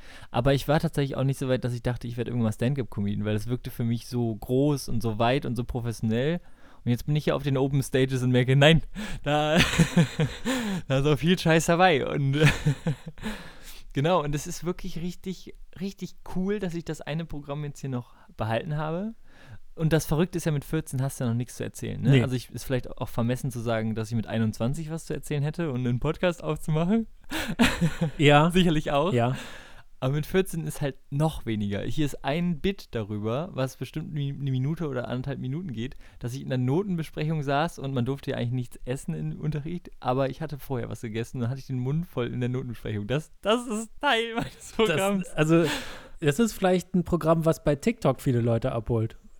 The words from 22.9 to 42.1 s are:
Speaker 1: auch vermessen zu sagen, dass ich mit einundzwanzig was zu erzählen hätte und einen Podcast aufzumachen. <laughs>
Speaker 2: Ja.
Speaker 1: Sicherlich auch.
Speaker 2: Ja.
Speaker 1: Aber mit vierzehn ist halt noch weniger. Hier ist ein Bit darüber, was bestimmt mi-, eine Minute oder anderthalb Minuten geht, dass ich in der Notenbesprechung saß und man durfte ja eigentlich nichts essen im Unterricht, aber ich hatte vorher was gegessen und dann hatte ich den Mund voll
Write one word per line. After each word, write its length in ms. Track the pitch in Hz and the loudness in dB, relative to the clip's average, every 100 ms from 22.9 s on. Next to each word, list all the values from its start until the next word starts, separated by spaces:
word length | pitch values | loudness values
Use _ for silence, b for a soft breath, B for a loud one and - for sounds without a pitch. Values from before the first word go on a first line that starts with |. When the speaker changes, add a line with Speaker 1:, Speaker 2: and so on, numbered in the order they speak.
| - | -8
Speaker 1:
auch 120 | 120 | -4
vermessen 420 | - 117 123 139 | -2 0 0 -2
zu 80 | 117 | -4
sagen, 380 | 117 113 110 110 | -2 0 0 -2
dass 120 | 107 | -2
ich 60 | |
mit 140 | 117 104 | -2 -2
einundzwanzig 600 | 110 110 - 117 143 156 | 0 0 0 -2 -2 -4
was 140 | 160 - | -8 -6
zu 80 | |
erzählen 280 | 151 - 147 | -6 -4 -2
hätte 300 | 147 156 170 | -2 -2 -2
und 80 | 123 123 | 0 0
einen 120 | 120 | 0
Podcast 440 | 151 160 185 165 | 0 0 0 0
aufzumachen. 600 | 156 151 - 156 170 226 220 - - | -2 -4 0 2 2 2 0 -8 -8
<laughs> 920 | 302 - - 240 - 165 - 160 - | -6 -4 2 2 4 0 0 -2 4
Speaker 2:
Ja. 320 | 147 143 165 | 8 8 8
Speaker 1:
Sicherlich 400 | 180 185 156 - | 6 4 4 2
auch. 200 | 143 165 | 0 2
Speaker 2:
Ja. 220 | 123 117 131 B B B B - - | 2 2 0 B B B B -20 -6
Speaker 1:
Aber 140 | 131 | -2
mit 120 | 147 147 | -2 0
vierzehn 400 | 190 190 165 151 | 0 0 -4 -6
ist 140 | - | -4
halt 160 | 147 - - | -6 -6 -6
noch 340 | 143 160 - 120 | 0 0 0 -2
weniger. 340 | 107 104 101 | -2 0 -2
Hier 220 | 101 - 139 | 0 0 0
ist 180 | - | -2
ein 360 | 143 156 175 156 | -4 0 0 0
Bit 280 | 190 196 - | -2 -2 -6
darüber, 540 | 117 101 104 107 123 175 | -6 -4 -4 -2 -2 -4
was 240 | 131 131 - | -4 -4 -4
bestimmt 360 | 127 156 - | -10 -8 -6
mi-, 160 | 151 139 143 | -4 -4 -4
eine 120 | 139 | -2
Minute 340 | 127 135 165 156 | 0 0 -2 -4
oder 200 | 123 - | -4 -4
anderthalb 320 | 123 135 135 | -4 -4 -6
Minuten 320 | 127 143 185 | -6 -6 -6
geht, 240 | 113 120 - b b | -6 -8 -10 b b
dass 140 | 120 | -8
ich 80 | 131 | -8
in 80 | 139 | -4
der 80 | 127 | 0
Notenbesprechung 840 | 123 151 208 175 151 - 151 160 | 2 2 0 -4 -4 -4 -2 -2
saß 360 | 135 139 170 - | 0 0 0 -4
und 140 | 135 | -4
man 100 | 135 | -2
durfte 260 | 120 135 - | 0 -2 -4
ja 40 | 117 | -4
eigentlich 160 | 117 | -2
nichts 260 | 127 120 - | -2 -4 -8
essen 300 | - 139 - | -6 -6 -6
im 260 | 160 156 - | -6 -6 -4
Unterricht, 500 | 151 151 151 175 - - | -4 -4 -6 -8 -10 -8
aber 280 | 127 127 135 | -2 0 0
ich 100 | 135 | -2
hatte 160 | 160 139 | -8 -8
vorher 300 | - 127 113 | -6 -6 -4
was 100 | 113 | -6
gegessen 380 | 120 113 117 131 | -6 -4 -4 -4
und 40 | |
dann 80 | 113 | -4
hatte 100 | 135 | -4
ich 60 | - | -6
den 120 | 127 | -4
Mund 280 | 127 151 | -2 -2
voll 200 | 175 | -2